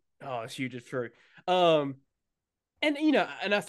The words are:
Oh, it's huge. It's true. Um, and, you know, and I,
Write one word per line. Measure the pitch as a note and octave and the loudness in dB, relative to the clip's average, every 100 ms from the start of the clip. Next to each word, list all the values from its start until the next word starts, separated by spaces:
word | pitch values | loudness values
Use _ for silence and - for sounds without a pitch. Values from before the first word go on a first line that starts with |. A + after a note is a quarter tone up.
| _ _ | _ _
Oh, | - B2 | -12 -10
it's | A#2 - | -10 -8
huge. | C3 | -8
It's | B2 - | -10 -10
true. | C3 A#2 - _ - - | -8 -8 -12 _ -10 0
Um, | F3+ F3 D#3 C#3 C3+ _ _ _ _ _ _ _ _ | 4 4 4 0 -6 _ _ _ _ _ _ _ _
and, | D4+ C#4+ | -2 2
you | D#4 | 2
know, | B3+ C#3+ C#3+ | 4 2 -4
and | F#3+ | -2
I, | G3+ | -2